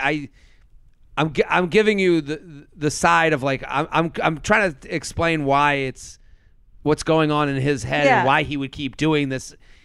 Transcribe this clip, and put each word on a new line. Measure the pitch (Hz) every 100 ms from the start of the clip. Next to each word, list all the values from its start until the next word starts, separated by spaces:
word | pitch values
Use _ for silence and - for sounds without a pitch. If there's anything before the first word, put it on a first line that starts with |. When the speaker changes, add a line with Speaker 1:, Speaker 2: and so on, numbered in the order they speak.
Speaker 1:
I, | 139 151 139 - - - - - - - - -
I'm | 156
gi-, | - -
I'm | 165 180
giving | 175 214 208
you | 185 165
the, | 139 151 185 143 -
the | - 151
side | - 175 170 160
of, | 147
like, | 135 131 131
I'm, | 131 156
I'm, | 147 165 -
I'm | - 156
trying | - 214 196
to | 135 -
explain | 175 - - 170 160
why | 139 139 147
it's, | 139 135 127 - - - - _ _ _ -
what's | 143 151
going | - 160 151
on | 147 147
in | 135
his | 139 139
head | 113 147 143
Speaker 2:
Yeah. | 226
Speaker 1:
and | 135
why | 147
he | 135 143
would | 135
keep | - 139 -
doing | 151 151 139
this. | 131 - - - -